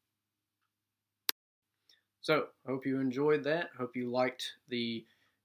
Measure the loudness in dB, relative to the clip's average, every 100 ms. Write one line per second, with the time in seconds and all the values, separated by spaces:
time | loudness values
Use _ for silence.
0 | _ _ _ _ _ _ _ _ _ _
1 | _ _ -8 -8 _ _ _ _ _ _
2 | _ _ 2 2 2 -6 -4 -4 -2 0
3 | 0 2 4 4 2 0 -2 -6 -6 -4
4 | -2 0 0 -2 -10 -12 -6 -4 -2 -4
5 | -8 _ _ _